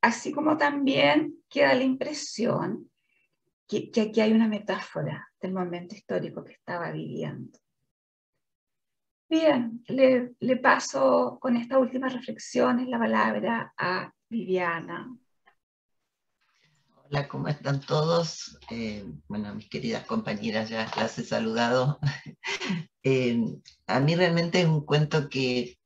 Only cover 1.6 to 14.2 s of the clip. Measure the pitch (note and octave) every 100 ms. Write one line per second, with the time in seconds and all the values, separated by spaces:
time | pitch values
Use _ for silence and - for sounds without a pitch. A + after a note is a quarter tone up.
1.6 | C#4+ C4 C4 C4 D4 D4+ - - A3+ -
2.6 | - A#3 - _ _ _ _ _ _ _
3.6 | _ G#3 - - G#3+ - A3 A3 A3+ G#3
4.6 | - F#3+ - E3 D3+ D3+ - _ F#3+ F#3
5.6 | F3+ F3 F3 G#3 _ F#3 D#3+ - - -
6.6 | - F3 E3 D#3 D#3 D3 D#3 C#3 C3 _
7.6 | _ _ _ _ _ _ _ _ _ _
8.6 | _ _ _ _ _ _ _ D#4+ D#4+ C4+
9.6 | A#3 A3+ - B3+ C4 B3+ B3 - B3 B3
10.6 | C4 B3+ - C4+ C4+ B3+ B3 B3+ C4 A#3+
11.6 | A#3 C4 B3+ B3+ C4 B3+ - A3+ - B3
12.6 | B3 B3 B3+ A#3 A3 A3 A3 G#3+ A3+ A3+
13.6 | A3+ - F3+ F#3 - _